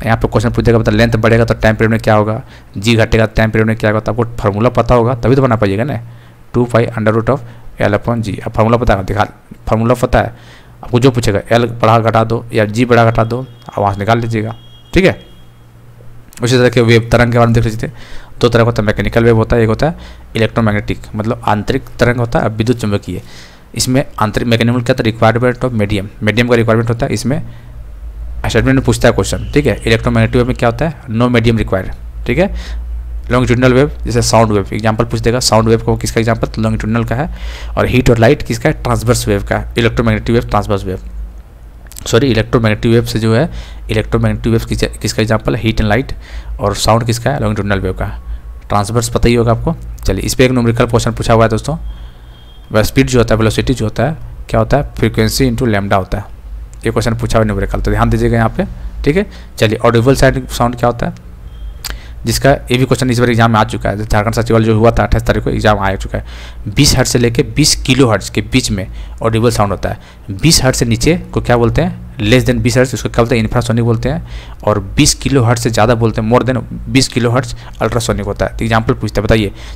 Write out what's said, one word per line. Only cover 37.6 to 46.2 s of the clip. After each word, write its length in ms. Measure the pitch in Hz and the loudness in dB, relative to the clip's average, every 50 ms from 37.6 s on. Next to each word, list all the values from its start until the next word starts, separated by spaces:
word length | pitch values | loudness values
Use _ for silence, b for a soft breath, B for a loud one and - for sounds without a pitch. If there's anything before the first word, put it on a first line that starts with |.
| B B B | B B B
और 80 | 101 104 | -2 0
heat 240 | 110 123 127 123 131 | 2 2 2 4 4
और 80 | 120 | 4
light 260 | 113 113 123 151 - - | 6 6 4 4 2 0
किसका 260 | - 120 117 - 156 | -4 -4 -2 0 -2
है, 60 | 147 - - | -2 -2 -2
Transverse 440 | 127 120 113 117 123 120 - - | -2 -2 0 0 0 0 0 0
wave 160 | 113 101 98 - | 0 0 0 0
का, 140 | - 101 107 - - - | -2 -4 -4 -4 -4 -2
Electromagnetic 560 | 120 117 113 117 127 117 113 107 101 - 120 117 | 0 0 0 2 0 0 2 0 0 0 0 0
wave, 120 | 120 120 - | 0 0 0
transverse 360 | - 104 98 104 101 98 101 | -2 -2 0 0 -2 -2 -2
wave, 140 | 95 92 - - - - - - - - - - - - - - - - - - - - - - | -6 -8 -8 -10 -12 -12 -12 -12 -12 -14 -16 -20 -20 -20 -20 -20 -20 -20 -20 -20 -18 -16 -12 -4
Sorry, 220 | - 123 117 143 | 0 2 2 4
electromagnetic 640 | 135 110 110 107 - - 123 113 107 107 107 - 117 | 4 2 2 0 0 0 2 2 2 0 2 2 2
wave 140 | 117 117 117 | 4 4 2
से 140 | 117 - 110 | 0 -2 0
जो 160 | 113 113 113 | 0 2 2
है, 140 | 120 160 175 B B B B B B B - | 2 0 0 B B B B B B B -4
electromagnetic 640 | 110 107 - - - 117 113 107 107 110 - 117 | -2 -2 -2 0 0 0 0 0 0 -2 0 0
wave 140 | 113 113 117 | 0 0 0
किस-, 320 | - 110 - - - - | -2 -4 -2 -2 -4 -4
किसका 240 | - - 107 - - | -4 -6 -4 -2 -2
example 340 | 110 107 113 107 - 139 135 | 0 0 0 0 0 -2 -2
है, 60 | 113 | -2
Heat 200 | 113 113 113 - | 0 -2 0 0
and 80 | 110 104 | 0 2
light, 240 | 104 123 135 - - - | 2 0 0 -4 -6 -10